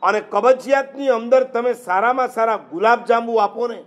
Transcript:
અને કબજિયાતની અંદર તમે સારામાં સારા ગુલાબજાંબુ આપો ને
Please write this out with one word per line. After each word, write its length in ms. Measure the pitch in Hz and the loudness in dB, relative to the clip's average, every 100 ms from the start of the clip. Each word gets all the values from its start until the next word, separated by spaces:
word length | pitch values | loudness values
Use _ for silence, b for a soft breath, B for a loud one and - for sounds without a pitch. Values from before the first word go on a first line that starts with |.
અને 180 | 175 208 | 0 0
કબજિયાતની 880 | 208 202 226 262 247 269 269 - 277 | -2 0 2 2 2 0 0 -6 -2
અંદર 360 | 233 233 262 | 0 2 2
તમે 280 | 262 233 240 | 2 -2 -4
સારામાં 560 | 240 - 185 226 254 247 | -4 -2 0 0 0 -4
સારા 280 | 240 226 220 | -2 -2 -2
ગુલાબજાંબુ 800 | 135 156 214 240 233 233 233 226 | -6 -2 2 2 2 0 0 0
આપો 320 | 208 220 240 | 0 -2 -8
ને 160 | 214 | -8